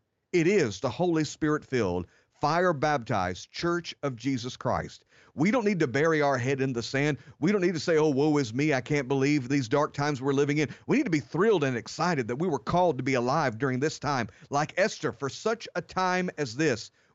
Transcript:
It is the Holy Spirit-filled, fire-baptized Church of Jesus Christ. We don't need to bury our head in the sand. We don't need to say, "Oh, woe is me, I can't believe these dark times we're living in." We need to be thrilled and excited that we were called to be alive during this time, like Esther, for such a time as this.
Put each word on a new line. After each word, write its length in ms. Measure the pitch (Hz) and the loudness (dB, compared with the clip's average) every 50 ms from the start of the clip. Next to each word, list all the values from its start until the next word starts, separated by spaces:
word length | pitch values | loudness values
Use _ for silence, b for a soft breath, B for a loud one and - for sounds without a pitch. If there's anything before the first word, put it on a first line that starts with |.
| _ _ _ _ _ - | _ _ _ _ _ -2
It 160 | - 175 156 | 0 2 4
is 320 | 175 214 190 143 110 101 - | 4 4 4 4 2 0 -2
the 100 | - 123 | -4 -4
Holy 360 | 110 - 180 180 160 156 151 | -2 0 0 0 2 0 0
Spirit-filled, 840 | - - - 156 151 151 147 - - 131 120 104 90 87 90 90 b b b b b b - 151 147 160 175 | -2 -4 -2 0 0 0 0 -2 -2 0 0 0 0 0 -2 -6 b b b b b b -2 0 2 2 4
fire-baptized 880 | 185 180 165 131 156 151 147 139 110 - 120 98 90 92 92 - - _ | 2 2 2 0 0 0 0 -2 -2 -2 -2 0 0 -2 -4 -6 -12 _
Church 440 | - - 170 170 170 175 170 - - - - | -10 -4 -2 -2 -2 -2 -4 -8 -12 -6 -6
of 120 | 139 127 | -6 -6
Jesus 400 | 110 117 139 135 113 117 127 - | -4 -4 -4 -4 -2 -4 -8 -10
Christ. 480 | - - 123 98 82 82 - - - _ b b b b b b | -6 -4 -2 -2 -2 -4 -8 -14 -20 _ b b b b b b
We 160 | 120 156 208 | 0 2 2
don't 160 | 240 254 208 | 2 2 2
need 140 | 208 208 165 | 2 2 2
to 80 | 156 | 0
bury 340 | 127 110 139 160 165 160 151 | 0 2 2 2 4 4 2
our 160 | 147 139 135 | 2 2 2
head 220 | 123 117 135 139 127 | 0 0 0 0 0
in 120 | 135 135 123 | 0 -2 -2
the 100 | 120 113 | -4 -4
sand. 340 | - - 135 143 151 143 B B B B B | -2 -2 0 0 0 0 B B B B B
We 120 | 131 196 | 0 0
don't 100 | 208 202 | 2 2
need 120 | 175 185 175 | 2 0 0
to 60 | 151 | 0
say, 180 | - 180 165 | 0 2 2
"Oh, 120 | 151 151 156 | 4 4 4
woe 280 | 135 131 147 156 147 | 4 4 4 4 4
is 160 | 147 135 107 113 | 2 0 0 -2
me, 200 | 131 151 156 139 | 0 0 2 0
I 80 | 127 | 0
can't 260 | - - 151 143 131 | 0 0 -2 -2 0
believe 400 | 123 139 135 135 143 147 147 123 | 0 0 2 2 2 2 2 0
these 220 | 120 143 143 123 107 | 0 0 0 0 2
dark 240 | 147 143 151 147 - | 2 2 2 0 -2
times 280 | - 143 151 147 117 | -2 -2 -2 -2 -2
we're 120 | 131 143 139 | -2 0 2
living 240 | 139 143 143 147 | 2 2 2 2
in." 100 | 151 147 135 B B B | 0 -2 -2 B B B
We 100 | B 185 | B 0
need 80 | 285 302 | 2 2
to 40 | 208 | 0
be 120 | 160 147 | 0 -2
thrilled 420 | - - - 151 202 226 208 170 143 | -2 -4 -2 2 2 4 4 2 2
and 140 | 131 127 | 0 -2
excited 500 | 110 - - - - 165 180 170 135 117 | -4 -6 -8 -6 -2 0 0 0 0 -2
that 80 | 107 120 | -2 -2
we 140 | 139 180 185 | -2 -2 -2
were 100 | 143 127 | -2 -2
called 380 | - - 170 175 180 175 143 | -2 0 2 2 4 2 2
to 60 | 131 131 | 0 -2
be 100 | 139 131 | 0 0
alive 440 | 123 120 123 139 165 147 127 107 | 0 2 2 2 2 0 0 0
during 220 | 110 139 131 127 123 | -2 -2 -2 0 0
this 180 | 147 160 - | -2 -2 -4
time, 300 | - - 143 143 123 107 - B B B B | -4 -4 -2 -2 -2 -2 -4 B B B B
like 240 | - 143 156 - - | -2 -2 -2 -2 0
Esther, 360 | 170 202 214 - - - 127 110 | 0 0 0 -2 -4 -6 -6 -4
for 160 | - 143 131 | -4 -6 -8
such 400 | - - - 220 233 220 - - - | -6 -4 -4 -4 -4 -4 -6 -8 -8
a 60 | 175 | -8
time 480 | 160 - - 190 185 180 180 185 180 180 - | -8 -6 -4 -2 0 0 0 0 -2 -4 -4
as 180 | - 147 110 110 | -4 -6 -6 -2
this. 340 | 139 160 151 117 107 - - b b b b | 0 0 0 0 0 -4 -16 b b b b